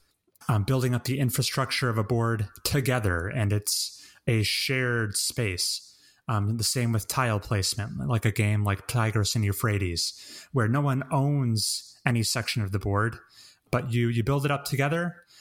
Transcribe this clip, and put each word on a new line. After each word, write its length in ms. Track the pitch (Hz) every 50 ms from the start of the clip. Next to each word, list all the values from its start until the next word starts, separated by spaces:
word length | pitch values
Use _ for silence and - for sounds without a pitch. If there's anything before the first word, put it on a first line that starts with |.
| _ _ _ _ _ _ _ _ - -
um, 160 | 120 104 98
building 320 | 101 131 131 120 127 123
up 80 | 117 -
the 160 | 123 135 139
infrastructure 680 | 139 120 - - 123 - - - 131 - - - 135 123
of 80 | 113 113
a 60 | 107
board 420 | - 123 117 113 117 117 107 104 - - - -
together, 640 | - - 147 139 - 127 127 107 98 87 85 85 101
and 240 | - - 107 98
it's 500 | 104 104 - - - - - - - - - - - - -
a 180 | - 117 110 104
shared 720 | - - - - - 135 131 127 123 120 117 110 104 98 -
space. 680 | - - - - 120 101 90 87 - - - - - - - _ _ - _ _ - -
Um, 260 | 117 104 101 104 113
the 80 | 117 107
same 300 | - - 131 120 117 113
with 160 | 107 - -
tile 320 | - 135 127 117 107 101
placement, 640 | - - - 98 92 - - - 101 113 - - 131 143
like 160 | 120 110 -
a 80 | 110
game 320 | - - 104 104 107 104 104
like 240 | 104 98 - - -
Tigris 480 | - 123 110 110 104 110 101 - -
and 80 | 117 107
Euphrates, 720 | 101 98 - - 110 104 98 92 87 85 82 - - - - - - - - - - -
where 160 | 131 110 107
no 100 | 123 143
one 240 | 143 139 131 135 135 -
owns 840 | - 135 139 143 147 143 131 120 113 104 - - - - - - - - -
any 180 | 131 120 117 107
section 380 | - - 123 113 - - 120
of 100 | 104 92
the 80 | 98 98
board, 380 | - 104 98 101 107 117 - - - _ - - - - - _ _ -
but 200 | - 120 - 127
you, 160 | 113 120 120 117
you 160 | 120 117 110
build 220 | 135 139 143 139
it 60 | 143
up 120 | 143 139 -
together 600 | - 147 131 139 147 160 170 175 175 170 - - _ - -